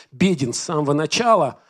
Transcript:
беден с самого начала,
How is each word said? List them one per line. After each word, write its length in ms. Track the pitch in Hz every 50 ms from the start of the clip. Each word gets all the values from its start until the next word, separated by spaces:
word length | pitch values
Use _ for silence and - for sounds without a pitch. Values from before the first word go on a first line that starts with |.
| - _
беден 420 | - 127 175 196 180 143 143 117 117
с 60 | -
самого 340 | - - 170 151 151 139 143
начала, 720 | 151 156 - - - 240 233 226 190 147 127 - - _ _